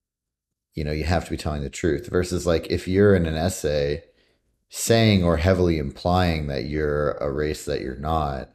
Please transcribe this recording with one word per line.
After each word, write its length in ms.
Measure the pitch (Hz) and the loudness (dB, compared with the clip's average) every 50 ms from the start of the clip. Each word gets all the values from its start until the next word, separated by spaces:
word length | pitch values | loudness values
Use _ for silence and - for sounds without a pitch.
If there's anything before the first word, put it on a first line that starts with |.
| _ _ _ _ _ _ _ _ _ _ _ _ _ _ - | _ _ _ _ _ _ _ _ _ _ _ _ _ _ -8
you 80 | 78 78 | -6 -4
know, 80 | 73 76 | -4 -4
you 120 | 76 73 | -4 -2
have 200 | 78 90 80 76 | 0 0 0 -2
to 60 | - | -2
be 60 | 80 | -8
telling 260 | 78 - - 73 73 69 | -6 -6 -6 -6 -4 -6
the 80 | 69 | -8
truth, 380 | - - - 85 76 69 - - | -8 -2 -2 0 0 0 -4 -2
versus, 380 | - 87 87 - 90 87 - | -2 -2 -2 0 -2 -4 0
like, 200 | 87 82 80 - - | 0 0 0 0 -2
if 180 | 73 85 - 90 | -4 -4 -2 0
you're 260 | 92 95 101 104 98 | 2 4 6 6 6
in 120 | 92 85 | 4 4
an 100 | 80 80 | 0 0
essay 640 | 78 80 90 90 - - 76 73 73 71 71 73 - - _ _ _ _ _ _ _ _ _ _ _ _ _ | 0 -2 -2 -2 -2 -2 -2 0 0 0 0 -2 -4 -6 _ _ _ _ _ _ _ _ _ _ _ _ _
saying 520 | - - - - 113 113 113 110 104 95 87 | -12 -6 0 2 4 4 6 6 6 4 4
or 140 | 85 85 | 4 2
heavily 420 | 78 78 95 95 90 90 87 82 78 | 4 4 4 4 4 4 2 2 0
implying 680 | 71 69 - - - 87 87 92 92 87 82 78 76 71 | -2 -4 -8 -4 -2 0 2 2 2 2 0 -2 -2 -4
that 160 | 69 67 60 | -4 -4 -4
you're 480 | 73 73 76 78 73 73 73 73 71 - | -4 -4 -2 -2 -2 0 0 0 -2 -2
a 180 | - - 73 | -2 -4 -4
race 340 | 67 73 76 76 78 - - | -2 -2 -2 -4 -4 -6 -6
that 160 | - 71 64 | -6 -4 -4
you're 180 | - 65 65 65 | -4 -6 -8 -8
not, 520 | 69 78 80 80 76 71 69 65 62 - _ | -4 -2 -2 0 0 -2 -4 -6 -10 -12 _